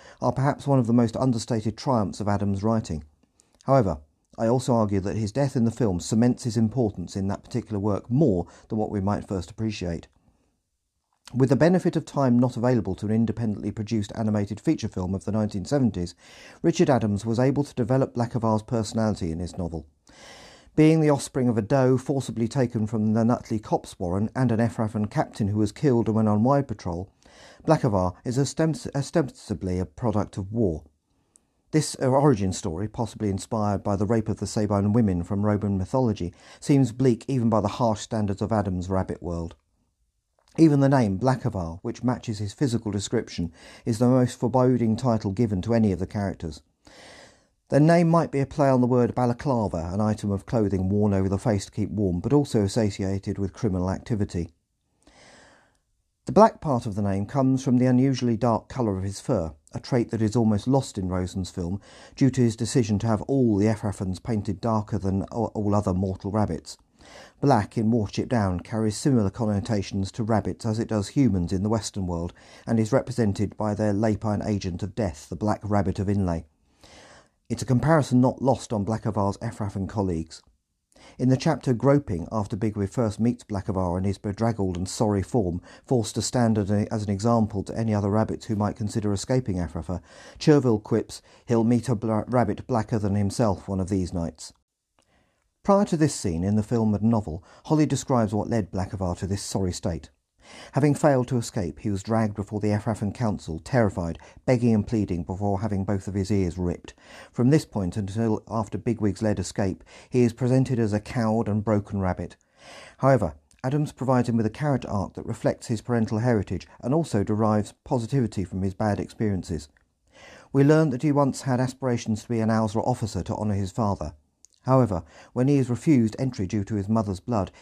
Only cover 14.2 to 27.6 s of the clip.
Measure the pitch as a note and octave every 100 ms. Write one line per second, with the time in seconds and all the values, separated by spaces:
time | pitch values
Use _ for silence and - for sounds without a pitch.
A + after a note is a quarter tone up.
14.2 | G#2+ G#2 G2+ G#2+ - D#3 A2 - F2+ F#2+
15.2 | - G#2+ G#2 G2+ F2 C#3+ A#2+ F2+ F2 -
16.2 | - - - - E3 E3 F3+ B2 G#2+ G2+
17.2 | A2+ A2+ C3 C#3+ C#3+ - A2+ C3 C3+ -
18.2 | A#2+ B2 A2+ G#2+ G#2+ A#2 G#2+ A2+ A2 F#2+
19.2 | F2 D#2+ F2 - E2+ D#2+ - _ _ -
20.2 | - - - - - - D#3 D#3+ D3+ C#3
21.2 | - C#3 B2 A2+ G#2 C#3 B2+ C3 - C#3
22.2 | B2+ A2+ A2+ C#3+ A#2+ A#2 G#2+ A2+ G#2+ A2
23.2 | A2+ A#2+ - A2+ - E3+ - - F2+ F#2+
24.2 | A2 - B2+ A2 A#2 - A2 G#2+ G#2+ D#3
25.2 | - - G2+ G#2 G#2 - D3+ A#2 A2 G#2+
26.2 | G#2+ G#2 A#2+ C#3 C3+ G#2+ F#2+ E2+ G2 _
27.2 | _ - - -